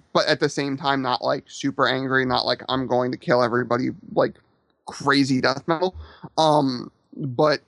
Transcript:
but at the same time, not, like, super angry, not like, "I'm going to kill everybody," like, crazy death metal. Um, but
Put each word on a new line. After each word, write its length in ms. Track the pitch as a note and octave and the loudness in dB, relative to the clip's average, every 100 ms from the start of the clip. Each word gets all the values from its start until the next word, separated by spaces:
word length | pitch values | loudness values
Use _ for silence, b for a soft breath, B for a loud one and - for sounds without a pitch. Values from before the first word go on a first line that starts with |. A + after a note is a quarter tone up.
| - | -4
but 140 | F3 - | 0 0
at 120 | D3+ | 0
the 100 | D3 | 0
same 280 | - C#3+ C#3 | -2 -4 -4
time, 240 | D3+ C#3 | -2 -2
not, 200 | B2+ B2 | 0 -2
like, 220 | B2+ C3+ - | -2 -4 -6
super 400 | - C#3 C3+ B2 | -8 -6 0 0
angry, 380 | C3 C3 C3 B2+ | 0 0 0 2
not 200 | B2 - | 0 0
like, 160 | B2 - | -2 -2
"I'm 180 | C3 B2 | -4 0
going 240 | B2 B2+ | 0 0
to 60 | B2+ | -4
kill 240 | - B2 | 0 2
everybody," 460 | A#2+ A#2+ A#2+ A#2+ C3 - - | 2 0 0 0 -2 -6 -6
like, 220 | A2+ C3 - _ _ _ _ - | 0 0 -2 _ _ _ _ -18
crazy 560 | - C#3 C#3 C3+ B2+ | -6 0 2 4 2
death 220 | B2 C3+ - | 2 0 -2
metal. 280 | D#3+ F#3 - B B B - | -2 -2 -6 B B B 2
Um, 540 | D#3 D3+ C3+ B2 - - _ - | 4 4 2 -2 -8 -18 _ -10
but 440 | C#3+ B2 D3+ C#3 | -6 0 2 0